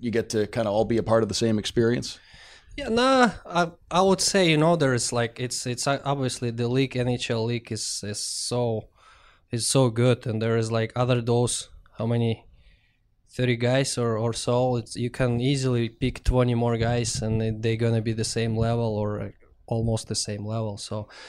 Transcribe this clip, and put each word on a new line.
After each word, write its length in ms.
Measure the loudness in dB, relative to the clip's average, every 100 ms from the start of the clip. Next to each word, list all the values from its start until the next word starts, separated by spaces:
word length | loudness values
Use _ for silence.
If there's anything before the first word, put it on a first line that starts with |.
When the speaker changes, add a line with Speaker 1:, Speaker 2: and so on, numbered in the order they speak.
Speaker 1:
you 100 | -2
get 180 | -2 0
to 160 | -2 0
kinda 220 | -2 0
all 140 | 0
be 140 | 2 0
a 60 |
part 200 | 2 2
of 60 | 2
the 60 | 0
same 240 | 0 0
experience? 600 | 0 0 2 0 -4 -12 -20 -20 -20 -20 -16 -10
Speaker 2:
Yeah, 140 | -2
nah, 400 | 2 4 4 4 2 -4
I, 260 | -2 -2 -4 _
I 120 | 2
would 180 | 4 2
say, 300 | 2 4 4
you 80 | 6
know, 180 | 4 4
there 180 | 2
is, 200 | 2 0
like, 260 | -2 -2 -4
it's, 260 | -6 -6 -6
it's, 220 | -4 -2
uh, 140 | -2
obviously 480 | -2 -2 -2 -2 -4
the 160 | -2 0
league, 300 | 0 0 0
N 100 | -2
H 240 | -2 -2
L 140 | -2 -2
league 260 | -4 -6
is, 320 | -8 -6 -8
is 180 | -8 -8
so, 680 | -8 -6 -4 -2 -2 -2 -8 _ -20 -20 -20 _ _
is 160 | -4 0
so 240 | 2 2
good, 380 | 4 2 2 -2
and 140 | -2
there 160 | 0 0
is, 160 | 0
like, 180 | 0 -2
other 280 | -2 0 0
those, 480 | 2 2 2 -2 -10 -20 -18 -6
how 80 | -2
many, 380 | 0 0 -2 -8 -20 -20 _ _ _ _ _ _
thirty 260 | -2 0 2
guys 420 | 2 2 0 -2
or, 200 | 0 0
or 160 | -2
so, 420 | -2 0 2 2 0
it's, 220 | -4 -6
you 140 | -6
can 280 | 0 0 2
easily 480 | 0 0 0 0 -2
pick 380 | -4 -4 0 2
twenty 300 | 4 2 2
more 200 | 0 0
guys, 460 | 0 0 0 -2
and 180 | 0 0
they, 120 | 0
they 260 | 0 0 2
gonna 240 | 2 2
be 120 | 0
the 120 | -2 -2
same 320 | -2 0 0
level 400 | 2 2 0 0
or, 220 | -2 -4
like, 160 | -8 -12 _ _ -4
almost 380 | -2 0 0 -2
the 80 | -6
same 300 | -4 -6 -6
level. 320 | -4 -6 -8
So 320 | -8 -10 -10 -16